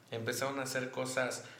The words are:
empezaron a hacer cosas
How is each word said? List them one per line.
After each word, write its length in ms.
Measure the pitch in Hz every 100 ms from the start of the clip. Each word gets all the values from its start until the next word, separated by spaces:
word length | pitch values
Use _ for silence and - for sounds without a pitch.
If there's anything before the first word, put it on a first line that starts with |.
| -
empezaron 480 | 117 117 117 135 139
a 40 |
hacer 280 | 131 131 127
cosas 540 | - 127 131 123 - - -